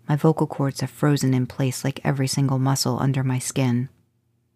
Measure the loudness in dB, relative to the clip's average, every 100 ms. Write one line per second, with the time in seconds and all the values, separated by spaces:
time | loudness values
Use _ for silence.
0 | -2 2 2 2 0 -2 -4 -2 -8 0
1 | 2 2 2 2 0 -2 -4 -2 -4 -4
2 | -2 -2 -2 0 0 2 0 0 0 0
3 | 0 0 -2 -2 -2 0 0 0 -2 _
4 | _ _ _ _ _